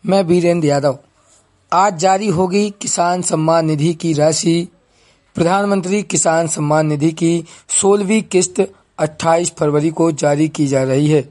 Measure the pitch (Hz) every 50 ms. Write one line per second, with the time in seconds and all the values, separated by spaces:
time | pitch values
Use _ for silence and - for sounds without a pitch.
0 | _ - 185 196 196 160 175 180 165 175 170 175 156 143 143 143 139 143 131 -
1 | _ _ _ _ _ _ _ _ _ _ _ _ _ _ 160 175 190 214 190 151
2 | 175 185 190 196 214 208 170 165 185 185 180 202 208 208 202 _ - - - -
3 | 175 175 180 180 180 - 185 156 156 160 165 165 160 156 156 147 147 170 165 160
4 | - 165 156 143 147 160 160 - - 165 165 170 175 - _ _ _ _ _ _
5 | _ _ _ _ _ _ _ - 165 165 185 196 202 202 202 196 170 180 196 208
6 | 202 - - - - 175 160 165 170 151 - - 151 147 151 156 156 151 151 143
7 | 147 165 160 160 170 165 170 170 165 - - - _ _ - 143 - 196 202 208
8 | 202 185 220 220 - - - 180 180 180 - - 185 - - _ _ _ _ -
9 | 151 156 156 - - 170 165 170 175 175 - - 165 151 147 147 147 165 156 -
10 | 165 165 156 131 160 147 147 147 160 156 160 - 151 139 139 135 131 131 131 139
11 | 151 151 156 147 127 -